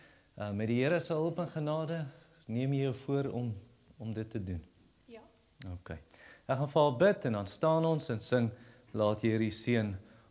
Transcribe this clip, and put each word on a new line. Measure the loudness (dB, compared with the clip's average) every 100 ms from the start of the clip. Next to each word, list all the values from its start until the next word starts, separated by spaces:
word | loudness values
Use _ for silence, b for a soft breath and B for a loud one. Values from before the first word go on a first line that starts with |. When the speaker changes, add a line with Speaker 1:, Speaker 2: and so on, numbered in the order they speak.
| B B B -8
Speaker 1:
uh, | -4
met | -2 0
die | 2
Here | 2 0
se | 0
hulp | -2 -2 -2
en | -6
genade, | -4 -2 -2 -4 -6 -8 B B B -6
neem | -2 0
jy | 0
jou | 0
voor | -2 -2 -2 -2
om, | -2 -4 -6 -12 -20 -20 -12
om | -8
dit | -6 -6
te | -6
doen? | -4 -6 -8 _ -20 _ -20
Speaker 2:
Ja. | -20 -20 _ _ _ -12
Speaker 1:
Okay. | -12 -10 -14 -14 B B B -4
Ek | -2
gaan | 2
vir | 4
haar | 4 6
bid | 4 4 0
en | -2
dan | -4
staan | 0 2 4 2
ons | 0 0
en | -2 2
sing, | 2 2 -2 B B -8
"Laat | 0 2 4
Here | 2 2 2
U |
seën | 0 0 2 2 -4 B B B